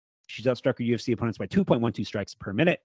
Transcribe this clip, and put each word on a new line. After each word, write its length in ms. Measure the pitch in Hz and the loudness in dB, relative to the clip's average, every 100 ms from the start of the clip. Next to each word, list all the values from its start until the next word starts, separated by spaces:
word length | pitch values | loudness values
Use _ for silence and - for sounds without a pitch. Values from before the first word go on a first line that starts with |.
| _ _ - | _ _ -18
She's 200 | - 117 | -4 -2
outstruck 320 | 123 139 123 | 0 0 0
her 60 | |
U 100 | 120 | 0
F 80 | 117 | 0
C 100 | - | 0
opponents 260 | 113 120 - | 0 -2 -4
by 80 | 101 | -2
two 180 | 202 | 0
point 180 | 190 143 | 2 2
one 100 | 113 | 2
two 120 | - | -2
strikes 300 | 104 107 98 | -4 -6 -6
per 180 | - 110 | -10 -6
minute. 280 | 101 170 - | 2 2 2